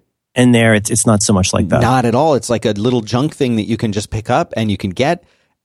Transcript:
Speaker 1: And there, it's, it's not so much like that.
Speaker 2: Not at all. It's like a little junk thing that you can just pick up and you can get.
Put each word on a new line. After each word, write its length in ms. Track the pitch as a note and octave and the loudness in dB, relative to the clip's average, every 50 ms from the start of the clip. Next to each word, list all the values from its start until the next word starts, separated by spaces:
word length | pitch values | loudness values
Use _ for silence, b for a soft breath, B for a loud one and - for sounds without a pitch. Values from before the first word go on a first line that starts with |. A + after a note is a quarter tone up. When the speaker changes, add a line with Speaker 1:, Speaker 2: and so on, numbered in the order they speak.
| _ _ _ _ _ _ - | _ _ _ _ _ _ -2
Speaker 1:
And 200 | B2 B2 B2 A#2+ | 2 4 4 4
there, 200 | A#2 A2+ A2+ A2 | 4 4 4 2
it's, 160 | G#2 G#2 - | 2 0 -2
it's 140 | A#2+ A2 - | -2 0 2
not 160 | A#2 G#2+ G2+ | 2 2 2
so 100 | - - G2+ | 2 2 2
much 180 | F#2 F#2 - | 2 2 0
like 160 | - - - D#2+ | 0 -2 0 0
that. 140 | F2 - | 0 0
Speaker 2:
Not 220 | - A2+ C3 B2+ A#2 | 2 2 2 2 0
at 80 | A#2+ A2 | 0 0
all. 200 | B2+ D#3 D#3+ C#3 | 0 2 2 0
It's 120 | A2+ - - | 0 0 -2
like 160 | A#2 G#2+ - | -4 -2 0
a 60 | A2+ | -2
little 280 | G#2 G2+ G#2+ B2+ B2+ A#2+ | -2 0 0 0 0 0
junk 320 | G#2+ - A#2 B2 C#3+ D#3 - | -2 -2 -2 -2 -2 -2 -2
thing 220 | - C#3+ B2 A#2 | -2 -2 0 0
that 80 | A2 G2+ | -2 -2
you 120 | G2 A#2 | -2 -4
can 160 | G#2+ B2 G#2+ | -2 -2 -4
just 180 | G2 G#2+ G2+ - | -4 -4 -6 -6
pick 200 | - A2 - - | -8 -8 -4 -2
up 240 | B2 D3+ F3 - - | 0 0 0 -2 -4
and 140 | A2+ A2+ G#2+ | -4 -2 -2
you 60 | G2 - | -2 -2
can 120 | - F#2+ | -4 -6
get. 340 | F2 - B2+ D#3 E3+ - _ _ _ _ _ _ _ _ | -2 -2 -2 -2 -2 -4 _ _ _ _ _ _ _ _